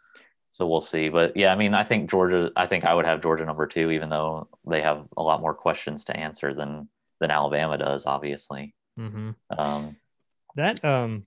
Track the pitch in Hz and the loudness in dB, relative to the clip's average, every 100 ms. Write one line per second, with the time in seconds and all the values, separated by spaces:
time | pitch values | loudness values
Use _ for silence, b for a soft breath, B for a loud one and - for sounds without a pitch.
0 | b b b _ _ - 87 82 - 80 | b b b _ _ -4 0 0 0 -2
1 | 80 82 85 - 95 95 104 101 107 113 | 2 4 2 4 4 4 4 2 2 0
2 | 87 95 90 90 85 - 90 92 85 85 | 2 2 4 4 2 0 0 2 2 4
3 | 82 80 80 80 80 78 76 - 82 80 | 4 2 2 0 0 -2 -2 0 0 0
4 | 78 78 78 78 73 _ - 80 78 76 | 0 -2 -2 -4 -10 _ -4 0 2 0
5 | 76 - 80 78 78 76 82 78 - 76 | -4 -2 0 2 0 -2 -2 -2 -4 -10
6 | - - 78 73 71 69 73 76 73 _ | -8 -8 -8 -6 -6 -4 -6 -8 -14 _
7 | _ - 78 76 71 73 78 73 71 69 | _ -4 0 2 2 0 0 -2 -2 -2
8 | 71 69 73 71 - 69 73 - _ - | -2 -4 -4 -8 -10 -12 -12 -18 _ -12
9 | 110 107 110 113 - - 73 73 76 76 | -10 -8 -8 -10 -10 -4 -2 -2 -6 -14
10 | _ _ _ _ _ - 170 233 151 131 | _ _ _ _ _ -2 -2 0 0 2
11 | 117 110 | 0 -4